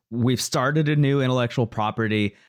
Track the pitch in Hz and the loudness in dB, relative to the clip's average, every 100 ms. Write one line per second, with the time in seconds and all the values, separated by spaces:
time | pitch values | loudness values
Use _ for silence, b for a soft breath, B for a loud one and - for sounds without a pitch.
0 | - 117 123 123 - 151 131 151 147 151 | -10 -2 0 0 -2 -2 0 0 2 2
1 | 139 139 127 127 117 - 110 - 107 113 | 2 2 0 0 -2 -2 -2 -2 -4 -2
2 | 110 107 104 - | 0 0 -2 -4